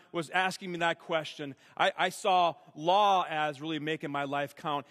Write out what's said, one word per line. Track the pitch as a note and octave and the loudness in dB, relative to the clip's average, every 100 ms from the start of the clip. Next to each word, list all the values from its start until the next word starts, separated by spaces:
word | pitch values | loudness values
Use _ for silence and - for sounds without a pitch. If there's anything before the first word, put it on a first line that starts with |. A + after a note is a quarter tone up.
| _ | _
was | E3+ C#3+ | -8 -4
asking | F#3 F#3 - F#3+ | -2 -2 -4 -8
me | E3+ | -2
that | E3+ E3 | -2 -2
question, | - E3 D3+ - C#3+ C3+ _ - | -2 -4 -4 -10 -12 -12 _ 0
I, | F#3+ - | 0 2
I | F#3 | -2
saw | - G#3 F3+ E3+ D3 - D3+ | 0 2 4 4 0 -12 -4
law | D#3+ G3 G3+ F#3+ D#3 | 2 4 6 4 2
as | D#3 D3+ C3+ | -2 -2 -4
really | D#3 D#3 | -6 -6
making | D3+ D#3+ D3+ | -4 -4 -4
my | C#3+ | -4
life | C#3+ C#3+ C#3+ | -2 -4 -4
count. | - E3 C#3+ - | -6 -4 -4 -6